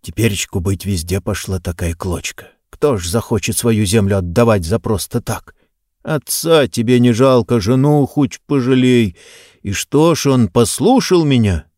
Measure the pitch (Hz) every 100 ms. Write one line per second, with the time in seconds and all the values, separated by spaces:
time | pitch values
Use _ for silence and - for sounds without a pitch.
0 | - - 113 98 - 101 92 98 95 95
1 | 85 95 98 101 - 92 90 85 87 82
2 | 92 85 - - - _ _ - 147 110
3 | 87 110 - 110 - - 117 110 104 113
4 | 98 101 90 87 113 104 80 110 - 104
5 | - - - - - _ _ _ _ _
6 | - 151 - - 165 160 127 - 113 123
7 | 123 113 135 127 110 120 95 131 143 147
8 | 135 - 135 - - 143 123 131 127 123
9 | 107 - - - - _ 98 98 - 135
10 | 165 156 143 131 113 120 113 - 165 254
11 | - 180 151 127 107 82 -